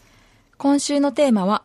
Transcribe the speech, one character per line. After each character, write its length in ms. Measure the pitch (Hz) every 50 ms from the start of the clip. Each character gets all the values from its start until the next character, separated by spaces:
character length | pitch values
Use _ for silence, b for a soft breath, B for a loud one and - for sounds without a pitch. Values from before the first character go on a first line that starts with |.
| b b b b b b b b b b b
今 240 | b - 277 285 277
週 200 | - - 285 285
の 120 | 285 285
テ 140 | - 302 294
ー 60 | 262
マ 120 | 220 202 180
は、 200 | 196 214 -